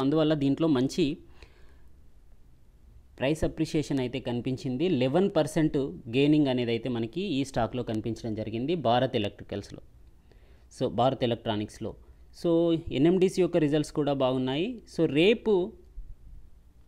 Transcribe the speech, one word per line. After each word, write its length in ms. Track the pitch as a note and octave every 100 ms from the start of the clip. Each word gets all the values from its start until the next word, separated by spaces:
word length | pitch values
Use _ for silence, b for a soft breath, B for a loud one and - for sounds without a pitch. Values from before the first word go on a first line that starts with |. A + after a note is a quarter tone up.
అందువల్ల 300 | C3+ D#3 D#3
దీంట్లో 340 | D3+ C#3 C3+ D#3+
మంచి 500 | C3 C3+ - C#3+ - - b b b b b b - - - - - - - - - - - - -
ప్రైస్ 260 | C3 D#3
అప్రిషియేషన్ 540 | E3+ - D#3 D#3 C#3+ C#3
అయితే 200 | B2+ C3
కనిపించింది. 680 | B2 A#2+ B2 B2+ C#3 B2+ F3+
లెవెన్ 420 | C#3 C3 D#3 G3 E3
పర్సెంట్ 400 | D3 E3+ D#3 D3+ C3+ A2+ A#2 A#2+
గెయినింగ్ 300 | C#3+ D3+ C#3
అనేది 180 | B2+ A#2
అయితే 180 | A#2 C3
మనకి 320 | A#2 A2+ D#3+
ఈ 240 | G3+ C3+
స్టాక్లో 380 | C3+ C3 A2+ B2+
కనిపించడం 520 | A#2+ G#2+ A#2 A2 A#2
జరిగింది 400 | G#2+ A2 A2+ C3+
భారత్ 420 | F3 A#2 B2 B2 A#2+
ఎలక్ట్రికల్స్లో, 640 | G2+ - - G2+ F#2+ - - - - - - b b b b -
so, 100 | B2 G#2
భారత్ 240 | B2+ B2+
ఎలక్ట్రానిక్స్లో. 680 | B2 A#2 A2+ G#2 G#2+ - G#2+ - b b b -
So, 80 | F3 E3 E3+ E3 -
ఎన్ఎండిసి 480 | C3 D#3+ F#3 F#3 F#3
యొక్క 160 | E3+ E3+
రిజల్ట్స్ 360 | D3+ D3+ D3
కూడా 200 | - D3
బాగున్నాయి. 720 | C#3 C3 C3 B2+ C#3 G#3 A#3 -
So, 100 | -
రేపు 680 | D#3+ C#3 F#3 A#3 A3 F#3+ F#3+ - - - - - - - - - - -